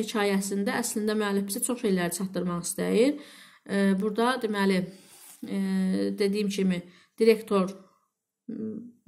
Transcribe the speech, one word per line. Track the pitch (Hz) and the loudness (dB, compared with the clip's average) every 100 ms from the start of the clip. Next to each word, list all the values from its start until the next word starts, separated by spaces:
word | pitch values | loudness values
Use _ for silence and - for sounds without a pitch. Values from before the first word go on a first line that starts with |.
hekayəsində | 220 220 202 196 196 202 202 262 | -2 0 2 0 0 -2 -2 -2
əslində | 233 220 214 | -2 -2 0
müəllif | 214 208 202 202 | 0 0 0 -2
bizə | 240 | -4
çox | - 240 | -4 -2
şeyləri | 220 190 170 - | 0 2 0 -2
çatdırmaq | 190 180 180 175 170 | -4 -4 -4 -4 -4
istəyir. | - 180 196 262 294 - - - - - | -4 2 4 4 2 -8 -20 -20 -20 -4
E, | 196 196 190 | 2 2 2
burada | 214 202 233 254 | 0 2 0 0
deməli, | 220 202 196 185 180 - - - - - - | -2 0 2 2 -2 -8 -20 -20 -20 -16 -8
e, | 196 196 190 190 196 202 196 | -4 0 0 0 0 -2 0
dediyim | 202 208 202 | 0 0 0
kimi | 196 190 175 - - _ - | 0 0 0 -4 -18 _ 2
direktor, | 226 220 - 196 185 - - _ _ _ _ _ - | 4 4 2 2 2 -4 -18 _ _ _ _ _ -12
m, | 220 220 226 240 - | -8 -8 -10 -14 -20